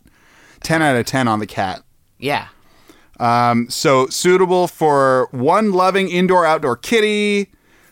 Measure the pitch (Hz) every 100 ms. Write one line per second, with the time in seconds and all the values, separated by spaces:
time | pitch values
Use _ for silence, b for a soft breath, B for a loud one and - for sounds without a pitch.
0 | _ b b b b b - 160 151 123
1 | 110 131 120 107 107 - 95 87 _ _
2 | _ _ 127 127 - b b b b b
3 | b b 120 120 120 117 120 - 156 131
4 | 131 - 180 180 180 180 175 - 156 143
5 | 135 127 123 127 131 190 214 185 185 190
6 | 190 180 180 185 160 156 151 120 - 233
7 | 214 208 208 202 196 b b b b